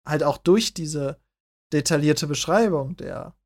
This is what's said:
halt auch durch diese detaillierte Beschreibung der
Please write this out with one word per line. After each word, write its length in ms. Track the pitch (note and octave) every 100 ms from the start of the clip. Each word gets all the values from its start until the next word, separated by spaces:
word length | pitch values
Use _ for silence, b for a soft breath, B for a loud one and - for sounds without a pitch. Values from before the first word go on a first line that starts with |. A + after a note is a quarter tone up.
| -
halt 160 | D3+
auch 140 | D3 -
durch 360 | E3+ G#3 A3+
diese 460 | - D#3 D3+ C#3 - _ _ _ _ _
detaillierte 540 | D3+ C#3+ D3+ D3+ D3+ D3
Beschreibung 720 | C#3+ - G3 A3 D#3 C3 F3+
der 360 | - - - -